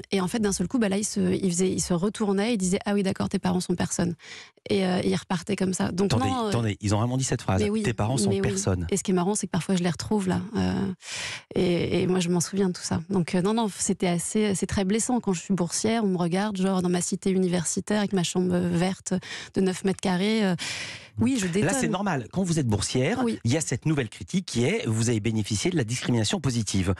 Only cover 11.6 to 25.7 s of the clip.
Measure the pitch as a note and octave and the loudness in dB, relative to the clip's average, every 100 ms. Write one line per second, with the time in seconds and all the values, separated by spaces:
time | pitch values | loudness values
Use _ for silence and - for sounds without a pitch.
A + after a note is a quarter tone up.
11.6 | F3+ E3+ - F3 F#3 F#3 F3 F3 - F#3+ | 2 2 0 0 2 0 2 0 0 0
12.6 | G3 F3 - F#3+ D#3+ G3 E3 F#3 F3+ A3 | 0 0 -4 -4 -2 -2 0 2 2 2
13.6 | A3 - - F#3+ F3+ E3+ - G#3+ G#3+ F#3+ | 0 -2 -2 0 0 0 0 0 2 0
14.6 | F#3+ - F#3+ A3 A3 B3 G#3+ F3 - F#3+ | -2 0 0 0 2 0 0 -2 0 0
15.6 | E3+ - G#3+ A3+ G#3+ F3+ F3 F3+ G#3+ G3 | 0 -2 0 2 2 2 0 0 -2 0
16.6 | F#3 F#3+ F3+ F3 F3 F#3+ - F#3+ F#3 F3+ | 0 2 2 0 -2 -2 0 2 2 2
17.6 | E3 - - G#3 G3+ F#3+ E3+ F#3 F3+ F3 | -2 -4 -2 0 0 0 0 0 0 2
18.6 | F3 F3 F3+ F#3+ - G3 - - - - | 0 2 0 -2 -4 -4 -4 -12 -6 0
19.6 | F#3+ F3+ G3 F#3 F#3+ F3+ G3+ A3 G3+ F3 | 0 0 -2 -2 0 0 2 2 2 0
20.6 | - - - - - - A#3 C4 F#3 E3+ | -4 -8 -10 -14 -10 -2 0 0 0 0
21.6 | G#3+ C4 A#3 G3 G3+ D3 A#2 - F#3 E3 | 0 0 0 0 0 -2 -2 -2 0 2
22.6 | B2+ G#2 - B2+ B2+ B3+ A#3+ A3 A2+ D#3+ | 2 0 0 0 2 2 0 0 0 0
23.6 | - B2+ - D#3 A2+ - F#2 F#3 F#3 A#2 | 0 -2 0 0 -2 -6 -6 -4 -2 0
24.6 | A#2+ A3 - A2 A#2 A#2 G#2 A2+ G#2+ G#2+ | 2 2 0 0 2 2 2 0 0 0
25.6 | F3 | 0